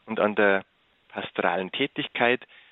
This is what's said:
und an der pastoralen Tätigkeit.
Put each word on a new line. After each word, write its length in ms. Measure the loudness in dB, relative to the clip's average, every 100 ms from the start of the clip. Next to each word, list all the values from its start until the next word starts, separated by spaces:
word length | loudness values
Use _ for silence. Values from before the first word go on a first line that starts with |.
und 140 | -8 0
an 160 | 0
der 300 | 4 4 2 -2 _ _ _ _
pastoralen 640 | -12 -8 -2 -2 -2 -4
Tätigkeit. 760 | -4 -4 -6 -6 0 2 2 -4 -20 _